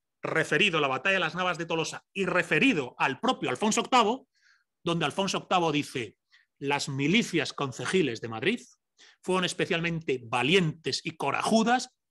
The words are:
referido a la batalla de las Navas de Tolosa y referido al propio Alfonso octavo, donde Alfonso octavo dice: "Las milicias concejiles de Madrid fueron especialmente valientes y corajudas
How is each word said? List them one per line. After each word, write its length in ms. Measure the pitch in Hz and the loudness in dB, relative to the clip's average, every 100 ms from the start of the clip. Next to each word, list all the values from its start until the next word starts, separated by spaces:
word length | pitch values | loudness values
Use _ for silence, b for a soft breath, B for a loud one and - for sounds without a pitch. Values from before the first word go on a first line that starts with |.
| _ _ | _ _
referido 580 | - 214 - 240 208 160 | -2 0 2 2 2 2
a 20 | |
la 60 | 143 | 0
batalla 260 | 131 196 | 0 0
de 60 | 190 | 0
las 160 | 160 175 | 0 -2
Navas 240 | 180 165 | -2 -2
de 80 | 165 | -4
Tolosa 360 | 160 156 - - | -2 -4 -8 -12
y 140 | 196 180 | -4 0
referido 680 | 175 165 156 262 175 123 - | 0 2 2 4 2 -2 -2
al 220 | 147 135 | -2 0
propio 300 | 233 - 135 | -2 0 -4
Alfonso 320 | 123 214 220 | 0 0 0
octavo, 460 | - 247 202 262 - b b b _ _ | 2 4 4 0 -8 b b b _ _
donde 220 | 170 170 147 | -4 -2 -2
Alfonso 320 | 190 190 190 | -2 -2 -2
octavo 340 | - 185 165 | 0 2 2
dice: 460 | 147 139 131 104 - _ b b _ | 0 -2 -8 -10 -12 _ b b _
"Las 320 | 139 143 147 | -2 -2 -2
milicias 640 | 135 143 220 196 170 135 | -2 2 2 2 -2 -2
concejiles 680 | - 139 127 123 190 147 110 | -4 -6 -4 0 2 0 -2
de 80 | 113 | -8
Madrid 320 | 113 143 233 - _ _ _ b b | -4 -2 -4 -8 _ _ _ b b
fueron 240 | - 185 175 | -2 0 0
especialmente 760 | - 156 170 170 165 160 127 | -2 -2 -2 -2 -4 -4 -4
valientes 760 | 117 123 131 190 160 - 139 123 147 | -2 -2 4 4 2 -2 -6 -6 -8
y 100 | - | -4
corajudas 800 | 143 120 - 220 220 247 - _ _ | -2 -2 2 4 4 2 -2 _ _